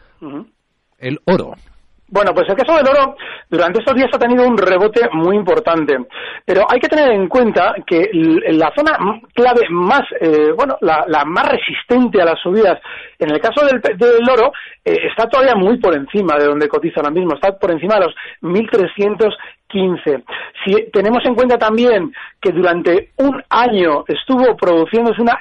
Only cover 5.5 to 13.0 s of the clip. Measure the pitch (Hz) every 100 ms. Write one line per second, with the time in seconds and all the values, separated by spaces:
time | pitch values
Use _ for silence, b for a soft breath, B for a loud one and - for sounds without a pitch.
5.5 | 156 156 165 147 131 123 B B B -
6.5 | 185 214 247 302 302 277 208 185 254 226
7.5 | 185 190 214 - 170 196 175 160 160 147
8.5 | 160 156 - 311 294 180 220 - - 247
9.5 | 240 202 175 180 269 - - 165 151 151
10.5 | 160 269 269 185 156 170 151 147 185 294
11.5 | - - - - 247 247 202 165 156 175
12.5 | 202 202 151 B B